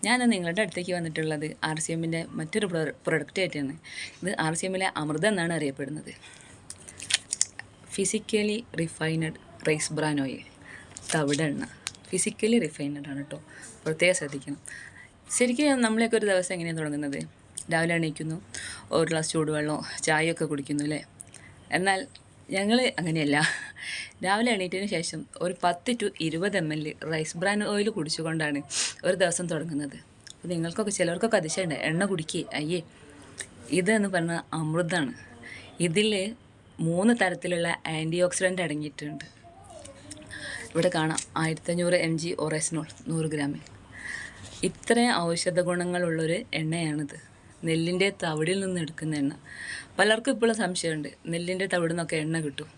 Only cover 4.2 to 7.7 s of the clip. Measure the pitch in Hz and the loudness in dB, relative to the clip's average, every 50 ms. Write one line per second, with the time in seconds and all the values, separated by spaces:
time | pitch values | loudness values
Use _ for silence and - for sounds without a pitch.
4.2 | - 180 202 - 160 156 165 165 - 185 190 185 190 - - - 151 151 151 156 | -4 -4 0 2 2 2 2 0 -2 -2 -2 0 -2 -2 0 -2 -2 0 0 2
5.2 | 170 214 214 185 165 170 170 160 147 139 139 - 143 135 156 - - - - - | 2 2 4 4 2 2 2 2 0 -2 -2 -4 -6 -6 -6 -8 -8 -12 -16 -16
6.2 | - - - - - - - - - - - - - - - - - - - - | -18 -20 -20 -20 -20 -20 -20 -20 -20 -20 -20 -18 -18 -20 -16 -16 -4 -2 -2 -2
7.2 | - - - - - - - - - - | -2 -4 0 0 0 -2 -2 -16 -18 -18